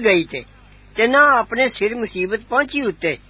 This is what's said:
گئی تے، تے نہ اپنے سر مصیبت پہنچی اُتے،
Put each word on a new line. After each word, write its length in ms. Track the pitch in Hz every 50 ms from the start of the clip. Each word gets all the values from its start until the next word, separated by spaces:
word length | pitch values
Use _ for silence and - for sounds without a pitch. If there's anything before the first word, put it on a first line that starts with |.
| 233 214
گئی 160 | 190 175 165
تے، 160 | - - 131 120 - - - - - - - - - -
تے 120 | - 220
نہ 160 | 240 262 285 294 294 269 240
اپنے 260 | - - 226 233 262 240
سر 220 | - - 196 214 233
مصیبت 460 | 240 226 196 - 185 180 185 214 214 220 -
پہنچی 320 | 208 262 294 262 - 285
اُتے، 320 | 269 214 165 - - 160 135 - -